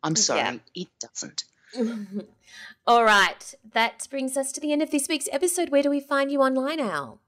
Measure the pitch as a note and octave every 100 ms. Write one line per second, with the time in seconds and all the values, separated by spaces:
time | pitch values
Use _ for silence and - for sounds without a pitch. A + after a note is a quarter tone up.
0 | D3+ D#3 - B2+ A2+ D#2+ _ - F3+ _
1 | F#3+ - - - - _ _ B3 A3+ A3+
2 | G3 G3+ - _ _ - - - - A#3
3 | A3+ G#3 F3+ - - - A3 A3+ A3+ -
4 | - C#4 C4 C4+ C4+ D4 D4+ D4 D4+ D4
5 | - D#4 - C#4 F4+ F4+ E4+ C#4 C#4+ C#4+
6 | C#4 C#4 C#4 C#4+ C4+ C4 C4 D#4+ A#3+ D#3
7 | C3 G#2+